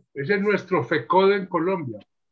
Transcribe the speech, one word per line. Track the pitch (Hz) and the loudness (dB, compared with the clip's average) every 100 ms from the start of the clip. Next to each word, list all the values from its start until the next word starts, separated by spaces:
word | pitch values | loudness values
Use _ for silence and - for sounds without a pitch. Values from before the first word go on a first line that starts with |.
| _ | _
Ese | 139 139 202 | -6 -2 0
es | |
nuestro | 202 190 - 180 | 2 0 0 -2
fecode | 131 156 - 180 196 202 | 0 -2 0 4 4 2
en | 185 | 0
Colombia. | 170 170 190 139 104 - _ _ | -4 -2 -2 -4 -10 -16 _ _